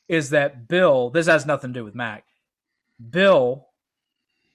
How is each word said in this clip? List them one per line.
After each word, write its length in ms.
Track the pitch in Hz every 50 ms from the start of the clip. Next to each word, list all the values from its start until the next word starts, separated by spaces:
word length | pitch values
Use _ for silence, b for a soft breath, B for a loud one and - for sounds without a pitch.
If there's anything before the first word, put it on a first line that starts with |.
| _ -
is 220 | 170 160 147 131
that 380 | 156 147 143 143 139 123 117 -
Bill, 420 | 175 180 185 165 139 127 123 123
this 160 | 131 170 160
has 180 | 170 160 151 131
nothing 300 | 151 147 135 - 127 123
to 60 | 127
do 40 | 113
with 100 | 104 101
Mac, 300 | 120 120 110 104 107 _ _ _ _ _ _ _ _ _ _ _ _ _ _ _ - 117 117
Bill, 560 | 127 175 196 196 185 143 127 123 131 139 _ _ _ _ _ _ _ _ _ _ _ _ _ _ _ _ _ _